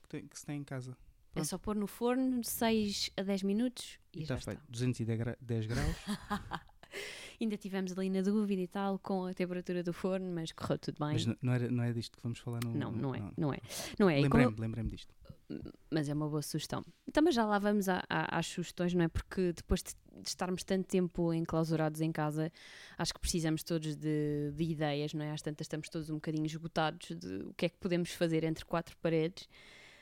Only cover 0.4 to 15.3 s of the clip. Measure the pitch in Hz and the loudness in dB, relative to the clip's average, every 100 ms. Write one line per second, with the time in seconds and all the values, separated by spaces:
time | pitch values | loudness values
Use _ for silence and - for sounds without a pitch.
0.4 | - 147 143 135 127 123 - - - 160 | -8 -8 -6 -8 -8 -12 -18 -20 -8 -4
1.4 | 160 185 - 214 202 - 240 254 262 247 | -4 -4 -2 -2 -2 0 2 4 2 0
2.4 | 226 - 226 220 208 196 - - 196 196 | -2 0 4 4 2 0 -4 -2 0 0
3.4 | 196 202 254 247 - - - 170 156 123 | 2 2 2 -2 -12 -16 -16 -10 -4 -4
4.4 | - 101 - 117 127 120 113 113 117 - | -4 -8 -8 -2 0 0 0 0 -2 -4
5.4 | 117 113 110 120 - 170 - 208 - 208 | -2 -2 0 0 0 -2 -4 -6 -4 -6
6.4 | - - - - - - - - - - | -4 -10 -10 -20 -14 -10 -10 -10 -14 -4
7.4 | 226 202 190 190 185 180 190 190 190 214 | -2 -2 -2 -2 -2 -2 0 2 4 2
8.4 | 208 190 180 202 196 190 - 190 185 185 | 2 0 0 -2 0 -2 0 -2 -2 -2
9.4 | 180 180 175 180 175 170 190 190 185 170 | -2 -2 -4 -2 -2 -2 0 0 -2 -4
10.4 | 160 - - 143 - - 151 120 107 107 | -4 -6 -2 -2 -2 -4 0 0 0 0
11.4 | 123 123 120 123 120 117 107 - 120 120 | 2 2 2 0 0 -2 -6 -8 -8 -6
12.4 | - 117 117 117 120 113 139 123 101 - | -6 -4 -2 -2 -2 -2 -2 -4 -6 -2
13.4 | 151 - - - - - 196 143 143 - | -2 -2 -6 -10 -8 4 6 8 8 8
14.4 | - 110 113 113 110 - - - - | 6 4 -4 -2 -4 -4 -12 -20 -20